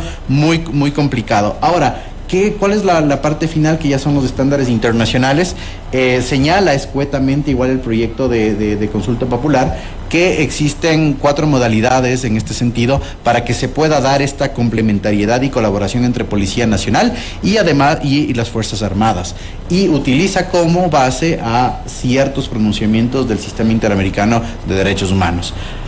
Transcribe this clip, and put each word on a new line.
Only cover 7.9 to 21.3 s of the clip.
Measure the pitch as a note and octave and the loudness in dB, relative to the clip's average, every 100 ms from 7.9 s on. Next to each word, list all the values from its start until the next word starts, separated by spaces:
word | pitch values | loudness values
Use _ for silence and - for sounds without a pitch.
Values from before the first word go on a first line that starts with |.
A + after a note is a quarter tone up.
| A2+ A2+ - C3 | -2 -2 -2 0
de, | A#2+ A2 | 2 0
de, | G#2 G#2+ G#2 | 0 0 0
de | G#2+ | -2
consulta | A2 G#2+ A#2 B2 | -2 -2 -2 -2
popular | A#2+ D3 C3+ - - - - - | -2 2 2 0 -2 -8 -10 -4
que | D#3+ F3+ - | 0 2 2
existen | C#3+ - D3 - E3 D#3+ D#3 | -2 0 -2 0 0 2 2
cuatro | C3 C#3+ C#3+ D#3 | 2 0 2 2
modalidades | C3+ A#2+ A2 A#2 C3 B2+ B2+ A#2+ | 2 2 2 2 2 2 0 0
en | A2 | -2
este | G2+ | -2
sentido | - A#2+ A2+ A#2+ C#3 - - | -2 -2 0 0 0 -2 -4
para | - A#2 A#2 | 0 0 0
que | |
se | A#2 B2+ | -4 -2
pueda | - D#3+ D3 | 0 2 2
dar | C3 C#3+ | 2 2
esta | C#3+ - C#3 | 0 -2 -4
complementariedad | - A#2 A2 A2 G2+ G#2 G#2 G#2 B2 | 0 -2 0 0 0 0 0 2 0
y | C3+ | 0
colaboración | B2+ G#2+ G2+ G2 B2 | 0 0 0 0 0
entre | B2 A#2 A2 | 0 0 -2
Policía | G#2 G2 - A#2 | -2 -2 0 0
Nacional | G2 - A#2 - - - - | 0 0 0 0 -2 -8 -4
y | F3 A3 | 0 2
además, | F3 C#3+ C#3+ D#3+ | 2 4 2 2
y, | C#3+ C#3 D3+ | 0 0 2
y | |
las | A#2 A2+ | 0 -2
Fuerzas | A#2 G#2 G2 | -4 -4 -4
Armadas, | G#2 F#2 A2 F#2 F2 - - - - | -2 0 2 0 -4 -8 -12 -12 -2
y | F3 G3+ | 0 2
utiliza | D3 C3 C3 F#3+ F#3+ F3 | 2 2 2 2 0 0
como | F3+ E3 F3 F3+ | 2 2 2 2
base | D3+ B2+ B2+ E3 | 2 2 2 -2